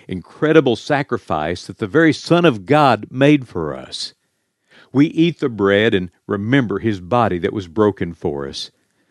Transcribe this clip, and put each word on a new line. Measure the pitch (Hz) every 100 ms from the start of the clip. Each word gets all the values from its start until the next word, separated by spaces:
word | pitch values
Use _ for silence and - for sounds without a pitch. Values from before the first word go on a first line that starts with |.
| -
incredible | 92 - - 156 156 131 113
sacrifice | - 143 143 120 - 80 76 90 -
that | -
the | 104
very | 117 165
Son | 131 - 170
of | 170 110 90
God | 147 143 110 107
made | 127 139 151 123
for | 90 78
us. | 65 - - - - _ _ _ _ _ _ _
We | 131 147
eat | - 170 151
the | 143
bread | 110 98 101 110
and | 101 90 - -
remember | 101 104 139 113 98
his | 110 101
body | 87 120 107 90
that | 95
was | 101 90
broken | 82 104 95 87
for | 85 87 71 69
us. | 73 - _ _ _ _